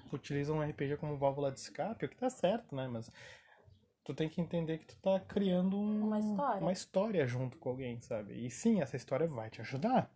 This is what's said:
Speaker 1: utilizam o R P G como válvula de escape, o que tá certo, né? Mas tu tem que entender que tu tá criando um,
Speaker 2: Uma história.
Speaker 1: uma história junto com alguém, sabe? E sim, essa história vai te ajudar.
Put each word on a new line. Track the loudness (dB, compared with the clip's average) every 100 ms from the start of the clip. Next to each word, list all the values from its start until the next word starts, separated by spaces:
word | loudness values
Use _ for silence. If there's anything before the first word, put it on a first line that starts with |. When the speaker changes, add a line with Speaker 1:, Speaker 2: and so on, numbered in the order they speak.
| -10
Speaker 1:
utilizam | -8 -2 -2 0 0
o |
R | 0
P | -2 -2
G | -2
como | -2 2
válvula | 2 2 0
de | -2
escape, | -8 -4 -4 -2 -6
o |
que |
tá | -2 -2
certo, | 2 2 2 -2 -6
né? | -4
Mas | -6 -8 -14 -20 -20 -20 -20 -20 -20 _ _
tu | -8
tem | -4 -2
que | -2
entender | -2 -2 -2 -4
que | -8
tu | -4
tá | 0 0
criando | 0 0 2 4 2 2
um, | 0 0 2
Speaker 2:
Uma | 2
história. | 0 0 0 2
Speaker 1:
uma | 0
história | 0 0 2 4 4 2
junto | 2 -2 -4
com | -4
alguém, | -4 -4 -6
sabe? | -6 -6 -6 -6 -6
E |
sim, | 0 4 4
essa | 2
história | -4 0 2 2
vai | 0 -6
te | -8
ajudar. | -6 -2 4 4 2